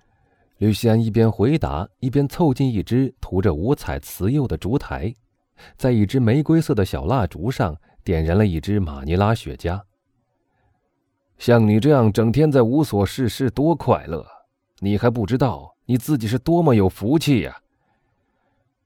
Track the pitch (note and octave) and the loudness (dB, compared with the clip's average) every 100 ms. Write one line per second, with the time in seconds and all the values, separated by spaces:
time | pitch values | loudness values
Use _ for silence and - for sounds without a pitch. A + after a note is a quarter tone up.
0 | _ _ _ _ _ - G#2 G2+ A#2 A2 | _ _ _ _ _ -2 0 2 2 2
1 | A2+ G#2+ A2+ - G#2+ D#3 - C#2+ G2 - | 0 2 2 2 0 0 -2 -6 -8 -8
2 | C3 C#3 C#3+ - E3 B2+ C3+ A2 E2 A#2+ | -4 -2 -2 0 0 2 0 -2 -2 0
3 | C3+ - - F#2 G2+ D2+ G2+ D3 - C#2 | -2 -4 -6 -2 0 0 -2 -4 -4 -10
4 | - - F#2 D3 C3 D#2 F2+ C3 - C2+ | -10 -6 -2 -2 -2 -6 -4 -6 -6 -8
5 | F2 - _ _ _ _ - - C3 A#2+ | -8 -10 _ _ _ _ -20 -4 0 2
6 | G2+ C3+ A#2 C3 D3 E3 D#3 A2+ F#2+ D3+ | 2 2 2 2 2 2 2 0 -2 -2
7 | C#2+ C3 F#2 D2+ G2 C3+ G#2 D#2 _ _ | -2 -2 -2 -4 -8 -4 -4 -4 _ _
8 | - E2 D#2+ F#2 G#2+ D#2+ E2+ G#2 F2 C#2 | -4 -2 2 2 2 0 -2 -2 -4 -6
9 | C2+ F2+ G2+ A2+ - - E2+ F#2 - _ | -4 0 0 0 -6 -8 -6 -8 -10 _
10 | _ _ _ _ _ _ _ _ _ _ | _ _ _ _ _ _ _ _ _ _
11 | _ _ _ _ - A#2+ G#2+ G#2+ C#3 C#3+ | _ _ _ _ 4 4 6 4 4 4
12 | A2 G2 A2+ A#2 D#3 C3+ A2+ C#3 D3+ G2+ | 4 2 2 2 2 4 2 2 0 0
13 | G2 - B2 - C3 A2+ D3+ E3 - F#2+ | -2 0 -4 -2 -4 0 -2 0 0 -2
14 | D2 D#2+ - - _ _ _ - G2 G#2 | -2 -10 -10 -20 _ _ _ -8 -2 0
15 | A#2+ A#2+ G2 B2+ C3 D#2 C#2 _ - B2 | 0 0 -2 0 -2 -4 -12 _ -4 -2
16 | - D3 G#2+ B2 C#3+ E3+ D#3+ A2+ F#2+ - | 0 -2 -2 -4 0 0 4 4 2 0
17 | G2+ D#3 D3 B2+ - - _ _ _ _ | -2 0 2 0 -2 -12 _ _ _ _
18 | _ _ _ _ _ _ _ _ | _ _ _ _ _ _ _ _